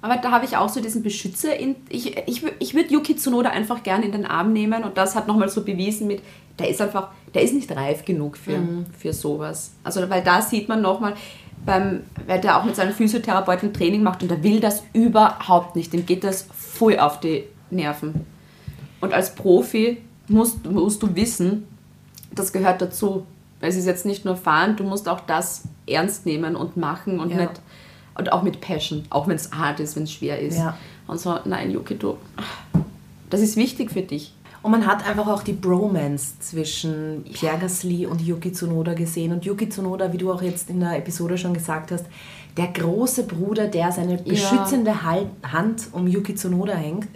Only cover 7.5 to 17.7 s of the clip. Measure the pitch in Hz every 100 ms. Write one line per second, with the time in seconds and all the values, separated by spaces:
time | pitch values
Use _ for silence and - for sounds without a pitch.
7.5 | 277 - - 139 147 - 165 147 - -
8.5 | 151 175 170 175 - 165 156 147 147 151
9.5 | 156 - - - 190 180 185 180 190 220
10.5 | 214 208 220 196 202 208 208 - - -
11.5 | - - 190 196 180 - - - 185 196
12.5 | 165 226 - 190 214 214 226 226 190 190
13.5 | 180 202 - 175 208 208 180 180 170 170
14.5 | 214 208 208 - 226 226 214 214 - -
15.5 | 180 175 170 160 170 175 220 196 190 -
16.5 | - - - 220 - - - 165 156 -
17.5 | - -